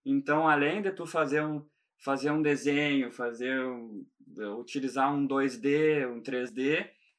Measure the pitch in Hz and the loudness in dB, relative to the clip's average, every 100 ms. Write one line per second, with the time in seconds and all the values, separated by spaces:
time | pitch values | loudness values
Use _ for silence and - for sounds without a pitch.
0 | 135 139 139 151 160 147 143 196 196 190 | -2 0 2 2 4 4 2 0 -2 -4
1 | 165 170 147 151 151 151 147 _ _ _ | -4 -2 0 0 0 -4 -8 _ _ _
2 | - 135 143 151 147 143 139 143 147 139 | -4 -2 0 2 2 2 2 2 2 2
3 | 123 123 120 113 127 131 131 123 117 104 | 0 -4 -6 -4 -2 -2 -4 -6 -10 -14
4 | - _ - - 107 107 120 143 131 127 | -14 _ -20 -10 -8 -8 -8 -4 -2 2
5 | 135 143 139 135 135 117 135 147 156 151 | 2 2 0 2 0 0 0 4 4 2
6 | 127 120 113 127 123 113 135 160 - - | 0 -4 -6 -4 -4 -2 0 0 -2 -12
7 | _ | _